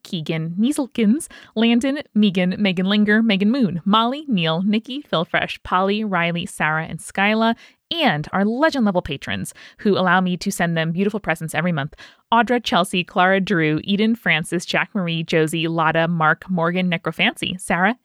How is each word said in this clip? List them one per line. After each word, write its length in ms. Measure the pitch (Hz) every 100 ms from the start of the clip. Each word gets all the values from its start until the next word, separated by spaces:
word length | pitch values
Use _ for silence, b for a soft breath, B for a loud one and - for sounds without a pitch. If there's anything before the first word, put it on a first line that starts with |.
Keegan, 460 | - 180 151 160 160
Nieselkins, 760 | 175 240 294 247 - 208 285 - B B 220
Landon, 460 | 233 240 269 285 -
Megan, 400 | 208 208 180 180 185
Megan 300 | 208 180 185
Linger, 340 | 208 208 214
Megan 300 | 226 190 202
Moon, 320 | 277 202 170
Molly, 400 | 190 214 233 285 302
Neil, 340 | 190 160 160
Nikki, 400 | 196 214 233 262
Phil 220 | - 160
Fresh, 360 | 175 160 151 -
Polly, 400 | - 185 196 208
Riley, 420 | 214 180 170 170 -
Sarah, 380 | - 156 156
and 160 | 160 160
Skyla, 560 | - - 202 220 226 233 b b _
and 380 | 330 277 151 -
our 100 | 185
legend 400 | 208 240 320 277
level 160 | 208 180
patrons 540 | - 139 - 101 95 B B B
who 180 | 214 190
allow 240 | 185 185
me 160 | 185 180
to 140 | 202
send 260 | - 170 165
them 160 | 160
beautiful 260 | 170 202 208
presents 360 | - 160 160
every 180 | 147 175
month. 220 | 156 143 - B B _
Audra, 320 | 226 233 247
Chelsea, 400 | - 185 170 180
Clara, 380 | 175 196 180 190
Drew, 400 | 180 170 151 156
Eden, 320 | - 196 220
Francis, 520 | 233 180 160 160 175 -
Jack 240 | 165 156
Marie, 280 | 208 170 160
Josie, 460 | 160 170 156 165 165
Lotta, 380 | 165 156 160 165
Mark, 440 | 170 156 165 -
Morgan, 400 | 180 165 180 180
Necrofancy, 680 | 165 160 160 202 320 156 180
Sarah, 400 | - 170 190 254